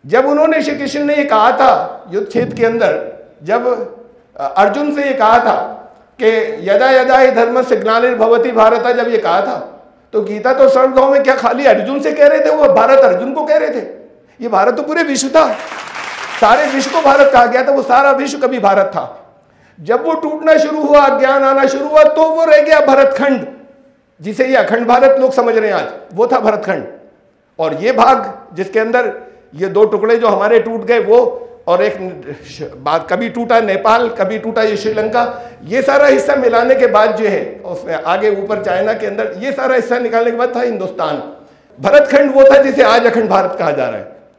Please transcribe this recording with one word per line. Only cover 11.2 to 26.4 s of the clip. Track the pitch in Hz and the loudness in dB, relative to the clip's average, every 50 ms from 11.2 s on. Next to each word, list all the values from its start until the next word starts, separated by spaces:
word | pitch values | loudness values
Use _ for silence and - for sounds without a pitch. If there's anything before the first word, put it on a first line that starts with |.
| 277 | 2
क्या | 269 262 | 2 0
खाली | 269 254 233 240 247 285 | 0 0 -2 -2 2 2
अर्जुन | 262 - - 196 226 277 285 | 2 2 2 0 -4 -6 -4
से | - 311 | -4 -4
कह | 285 302 285 | 2 4 4
रहे | 285 - 311 | 4 4 4
थे, | - 302 | 2 0
वो | 302 302 294 269 269 | 2 2 2 4 4
भारत | 220 226 247 269 269 | 4 4 4 4 4
अर्जुन | 269 269 - - - 269 269 | 4 4 2 0 -4 -4 -6
को | 311 302 | -6 -2
कह | 302 302 | 0 0
रहे | 302 - - | 0 0 -2
थे। | - 240 - - - - - - _ _ _ _ _ _ | -6 -6 -10 -10 -16 -20 -20 -20 _ _ _ _ _ _
ये | 247 | -8
भारत | 233 214 185 196 240 240 | -2 0 2 2 2 0
तो | - 285 | -2 -6
पूरे | 294 311 339 330 | -4 -2 -2 -2
विश्व | 294 277 254 262 | -2 -2 -4 -4
था, | 269 - 320 311 262 - - - - - - - - - - - - - - - - - - | 0 2 2 2 2 -2 -8 -10 -14 -14 -14 -14 -14 -14 -14 -14 -12 -12 -14 -12 -12 -4 0
सारे | 233 214 233 277 302 269 | 2 4 4 2 2 -2
विश्व | 262 269 262 - | -2 -4 -4 -2
को | - 330 | -2 0
भारत | 311 277 277 277 285 277 269 | 2 2 4 4 4 4 6
कहा | 247 240 | 4 2
गया | 233 233 254 254 | 4 2 0 0
था, | 277 | 0
वो | 277 277 | 0 0
सारा | - - 247 254 277 277 | 0 2 2 2 4 2
विश्व | 277 269 277 269 - | 2 0 -2 -6 -4
कभी | 294 262 247 254 240 | -2 -2 -2 -2 0
भारत | 202 196 196 202 190 | 0 2 2 2 0
था। | - - 165 123 120 - - - _ _ _ _ _ _ _ _ _ _ - | 0 -4 -8 -8 -8 -14 -20 -20 _ _ _ _ _ _ _ _ _ _ -18
जब | 156 165 226 247 - | -4 -2 -2 -2 0
वो | 330 320 | -2 -4
टूटना | 320 320 302 311 311 - 320 311 | -4 -4 -6 -6 -2 2 2 2
शुरू | 311 311 302 302 311 | 2 2 -2 -2 -4
हुआ, | 294 285 294 294 | 0 2 4 4
अज्ञान | 277 269 269 269 262 262 277 277 277 | 4 4 2 2 0 2 2 2 2
आना | 269 269 277 269 | 2 2 2 2
शुरू | 269 269 269 277 | 0 0 -2 -6
हुआ, | 294 302 311 302 | 2 4 6 6
तो | 302 302 302 320 | 6 4 2 0
वो | 320 320 320 330 | 2 2 0 2
रह | 320 302 294 | 4 4 4
गया | 294 302 311 302 | 6 4 4 4
भरतखंड, | 285 269 269 277 277 269 - - 277 277 262 226 - - - - - - _ _ _ _ _ _ _ _ _ _ | 4 4 4 4 4 2 2 0 -2 -2 -2 -2 -4 -10 -16 -20 -20 -20 _ _ _ _ _ _ _ _ _ _
जिसे | 156 202 208 - 254 | -12 -10 -2 -2 0
ये | 262 262 | 2 2
अखंड | 240 - - 214 233 233 | 0 2 0 -2 -2 0
भारत | 220 247 254 269 269 269 269 | 2 2 4 4 4 4 4
लोग | 254 247 | 2 0
समझ | 262 254 226 233 226 | 0 0 0 2 0
रहे | 220 214 214 | 0 0 0
हैं | 190 | -2
आज, | 165 151 143 - - - - - | -4 -4 -6 -12 -16 -20 -14 -4
वो | 180 233 | -2 -2
था | 233 262 | 0 0
भरतखंड। | 247 | 0